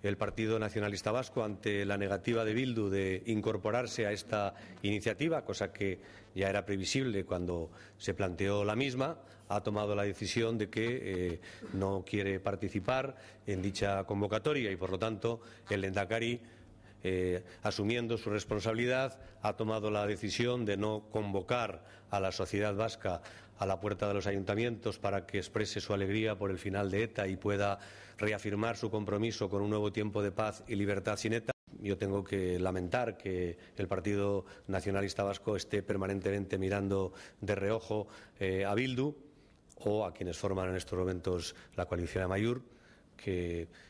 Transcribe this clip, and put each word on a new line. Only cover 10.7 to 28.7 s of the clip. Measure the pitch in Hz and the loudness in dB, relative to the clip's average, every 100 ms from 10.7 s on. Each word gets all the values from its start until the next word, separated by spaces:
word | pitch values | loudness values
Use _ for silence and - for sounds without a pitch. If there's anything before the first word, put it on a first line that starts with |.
que, | - 113 127 | 0 0 0
eh, | - 92 90 82 - - - | -2 0 0 -2 -8 -16 -6
no | 98 98 98 92 | 0 2 0 0
quiere | 104 98 95 | 0 0 0
participar | 98 98 98 101 87 131 135 - - - - | 0 -2 -2 -2 0 0 0 -8 -16 -14 -4
en | 95 | 0
dicha | 98 92 101 98 95 | 0 0 2 2 0
convocatoria | 101 101 107 107 147 113 | 0 2 2 2 0 0
y, | 95 | -2
por | 90 | -2
lo | 92 | 0
tanto, | 110 107 117 117 - - - | 0 0 -2 -2 -6 -20 -4
el | 104 | 0
Lehendakari, | 95 95 95 113 117 120 - - - - - - | 0 0 0 2 0 -2 -6 -20 -20 -20 -20 -6
eh, | 95 92 90 90 - - | 0 2 2 0 -4 -6
asumiendo | 107 101 104 120 117 113 | -4 0 2 2 2 -2
su | - | 0
responsabilidad, | 104 - 107 101 110 123 127 135 - - - | -2 0 -2 0 0 2 2 0 -4 -18 -4
ha | - - | -2 0
tomado | 110 110 107 | 0 0 2
la | 104 104 | 2 2
decisión | 101 104 - 120 123 | 0 -2 2 2 2
de | 110 98 | 2 2
no | 107 107 - | 2 0 -2
convocar | 113 104 98 92 123 113 82 - - - | -2 0 -2 2 0 0 -4 -12 -20 -2
a | 101 | 0
la | 95 | 0
sociedad | - 95 101 104 101 | 0 -2 2 2 2
vasca | 110 - 101 87 - - - - | -2 -2 -2 -2 -6 -18 -20 -4
a | 98 | 0
la | 95 | 0
puerta | 104 104 104 | 0 0 0
de | |
los | 101 98 | 2 2
ayuntamientos | 101 95 107 120 113 - 98 | 0 2 2 2 0 -4 -2
para | 101 98 95 | 0 0 0
que | 101 | -4
exprese | 90 - 107 - | -2 -2 -2 -2
su | - | -2
alegría | 101 98 104 110 101 | 0 2 2 2 0
por | 101 | -2
el | 92 | -2
final | 104 95 101 | -2 0 2
de | 98 | 2
eta | 113 - 98 | 0 0 -2
y | 95 | 0
pueda | 104 101 101 98 - - - - | 0 2 2 0 -6 -18 -18 -4
reafirmar | 107 104 107 101 113 | 0 0 -2 0 0